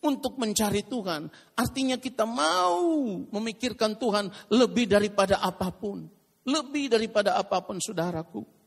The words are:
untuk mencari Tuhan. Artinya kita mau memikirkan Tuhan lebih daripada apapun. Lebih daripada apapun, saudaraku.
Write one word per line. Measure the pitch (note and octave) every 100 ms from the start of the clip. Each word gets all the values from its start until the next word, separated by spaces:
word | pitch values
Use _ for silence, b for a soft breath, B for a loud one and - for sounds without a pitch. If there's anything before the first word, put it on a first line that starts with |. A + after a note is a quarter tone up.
untuk | D4+ C4 B3+ -
mencari | A3+ G#3 G#3+ G3+
Tuhan. | G3+ B3+ F#3 D#3+ D#3 B B -
Artinya | A#3+ C4 C4 B3+
kita | B3+ - A3
mau | A#3+ D4+ F4+ F4+ F4 F4 D#4 B3+ F3+ -
memikirkan | G3+ A3+ A3 B3+ A3 A3 G#3+
Tuhan | B3 G#3 G3+ - -
lebih | A3+ A#3 F3 A#3
daripada | G3+ G#3 G3+ F#3+ F#3+
apapun. | F#3 F#3 F#3+ - G#3 G3 D#3+ _ _ _
Lebih | - D4+ C#4 C#4+ C#4
daripada | A3+ A3 A3 G3+ F#3
apapun, | G3 F#3 F#3 G3
saudaraku. | - F#3+ F3 E3+ D#3+ - - _